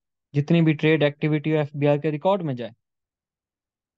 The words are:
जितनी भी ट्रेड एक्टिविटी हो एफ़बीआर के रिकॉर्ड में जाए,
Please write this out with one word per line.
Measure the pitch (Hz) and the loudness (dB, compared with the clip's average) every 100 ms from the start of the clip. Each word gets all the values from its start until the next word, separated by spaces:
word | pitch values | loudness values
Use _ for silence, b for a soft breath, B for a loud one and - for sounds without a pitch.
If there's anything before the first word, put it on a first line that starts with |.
| _ _ _ | _ _ _
जितनी | 143 143 170 | -4 2 4
भी | 160 | 4
ट्रेड | 151 156 160 | 2 2 2
एक्टिविटी | 147 147 156 151 156 | 0 -2 -4 -2 -2
हो | 156 | -2
एफ़बीआर | 143 147 143 147 | -2 -2 0 0
के | 156 | -2
रिकॉर्ड | 147 185 196 | -2 -2 -2
में | 160 123 | -2 -6
जाए, | 110 - _ _ _ _ _ _ _ _ _ _ _ | -10 -14 _ _ _ _ _ _ _ _ _ _ _